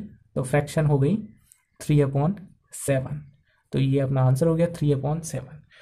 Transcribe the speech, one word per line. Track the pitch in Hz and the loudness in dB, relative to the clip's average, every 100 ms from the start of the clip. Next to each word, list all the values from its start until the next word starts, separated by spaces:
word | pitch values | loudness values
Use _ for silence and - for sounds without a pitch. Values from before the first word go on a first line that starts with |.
| - - _ | -4 -16 _
तो | - | -8
fraction | - 147 147 - 151 | -2 0 0 0 2
हो | 143 | 2
गई | 139 220 - - _ _ _ - | 2 0 -4 -18 _ _ _ -10
three | - 147 | 0 2
upon | 139 139 151 202 - _ _ - | 2 2 -2 -2 -10 _ _ -8
seven। | - 131 131 147 - _ _ _ _ | -2 -2 -2 -8 -12 _ _ _ _
तो | 139 | -2
ये | 135 135 | 0 0
अपना | 131 139 | 0 2
answer | 127 131 165 | 2 4 2
हो | |
गया | 160 170 | 2 0
three | 170 147 | 0 0
upon | 135 139 160 | 0 0 -4
seven। | - 131 - - - - | -6 -10 -12 -16 -20 -20